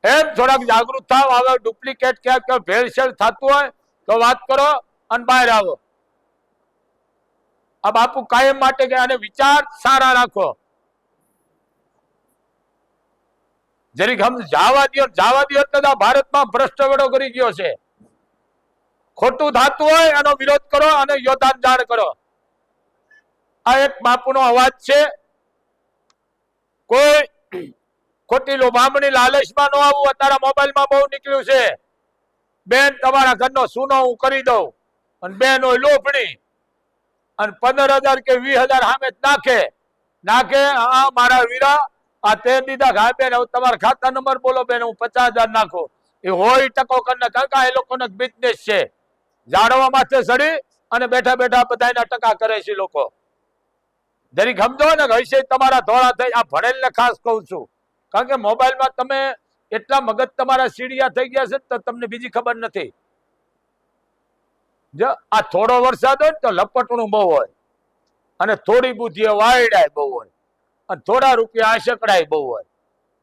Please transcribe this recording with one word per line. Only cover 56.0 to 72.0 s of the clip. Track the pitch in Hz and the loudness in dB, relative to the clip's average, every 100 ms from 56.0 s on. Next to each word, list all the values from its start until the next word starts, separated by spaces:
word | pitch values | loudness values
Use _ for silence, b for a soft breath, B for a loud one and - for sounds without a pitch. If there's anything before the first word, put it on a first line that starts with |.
| 254 | 2
થઈ. | 247 247 | 0 -2
આ | 240 | -2
ભણેલને | 226 143 226 262 262 | -2 -2 -2 -2 -4
ખાસ | - 240 202 | -2 -2 -2
કહું | 233 220 160 | -6 -6 -8
છું, | 180 117 _ _ _ _ | -16 -16 _ _ _ _
કારણ | 196 247 | -6 -4
કે | 269 | -4
મોબાઈલમાં | 208 226 262 262 262 - | -2 0 0 0 -4 -4
તમે | 254 269 269 240 _ _ _ | -6 -4 -4 -8 _ _ _
એટલા | 214 - 269 | -12 -2 -2
મગજ | 240 214 254 | -2 -4 -6
તમારા | - 254 262 254 | -4 -2 0 0
સીડિયા | - 254 262 262 | -6 -12 -4 -4
થઈ | - 254 | -4 -4
ગયા | 262 247 | -4 -4
છે | |
ને | 269 | -6
તો | _ 240 | _ -8
તમને | - 240 233 | -8 -10 -12
બીજી | 233 247 | -12 -8
ખબર | 240 240 226 | -6 -6 -6
નથી. | 226 196 127 _ _ _ _ _ _ _ _ _ _ _ _ _ _ _ _ _ _ _ _ | -8 -10 -12 _ _ _ _ _ _ _ _ _ _ _ _ _ _ _ _ _ _ _ _
જો | 139 247 - _ | -6 -4 -4 _
આ | 214 | -2
થોડો | 208 180 226 247 | -2 -2 0 2
વરસાદ | 254 240 262 269 | 2 0 0 2
હોય | 302 | 0
ને | 311 | 0
તો | 240 | -4
લપટણું | 180 202 254 247 233 220 | -2 -2 -4 -4 -6 -4
બહુ | 214 190 | -2 2
હોય | 151 113 _ _ _ _ _ _ _ _ _ | 0 -2 _ _ _ _ _ _ _ _ _
અને | 196 208 | -4 -4
થોડી | - 240 254 | 0 0 0
બુદ્ધિએ | 226 233 156 214 | -6 -12 -4 -2
વાયડાય | 208 226 254 233 208 151 | 2 2 2 2 0 -2
બહુ | - 143 | -6 -8
હોય | 127 101 _ _ _ _ _ _ | -8 -16 _ _ _ _ _ _
અને | 180 - | -12 -2
થોડા | 240 269 | 0 2
રૂપિયા | 247 226 226 220 | 2 -2 -2 0
આશકડાય | 226 233 226 | 0 -2 -4